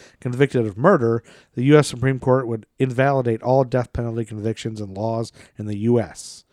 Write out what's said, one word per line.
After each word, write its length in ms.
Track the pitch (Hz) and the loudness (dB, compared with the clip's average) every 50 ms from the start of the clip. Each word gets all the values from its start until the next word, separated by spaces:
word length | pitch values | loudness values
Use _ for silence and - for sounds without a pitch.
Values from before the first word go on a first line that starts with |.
| - - _ _ | -20 -20 _ _
convicted 460 | - 127 123 123 143 131 - 127 113 | -8 -6 0 2 2 2 2 0 0
of 100 | 107 95 | -2 -2
murder, 460 | 110 135 190 202 147 117 117 113 117 - - - - _ _ _ | 2 4 4 4 4 4 2 0 0 -4 -8 -18 -20 _ _ _
the 80 | 123 123 | 0 4
U 140 | 139 151 151 | 6 6 6
S 80 | 135 | 4
Supreme 320 | - - 120 127 135 135 123 | 2 -2 -2 -2 -2 -2 0
Court 300 | - 131 127 131 131 117 | 0 2 2 2 0 -2
would 180 | 117 110 - _ _ - | -6 -8 -10 _ _ -2
invalidate 640 | 135 127 117 120 131 143 139 135 120 120 113 110 - | -2 0 2 2 2 2 2 0 0 0 -2 -2 0
all 200 | 123 131 135 131 | 2 2 2 2
death 300 | 120 123 127 117 - - | 2 0 -2 -2 -4 -6
penalty 320 | - 120 117 113 117 113 | -6 -6 -4 -4 -6 -6
convictions 560 | - 110 107 101 113 110 - - 117 110 107 | -6 -8 -6 -6 -6 -6 -6 -8 -10 -8 -8
and 160 | 104 98 95 | -10 -10 -8
laws 340 | 98 110 113 113 113 113 - - - - _ _ | -6 -4 -4 -4 -4 -6 -8 -12 -18 -20 _ _
in 100 | - 104 | -12 -10
the 100 | 104 104 101 | -8 -6 -2
U 220 | 107 117 120 120 | 2 2 2 2
S 420 | 101 - - - - - - - - _ | 2 -2 -8 -16 -18 -18 -20 -20 -20 _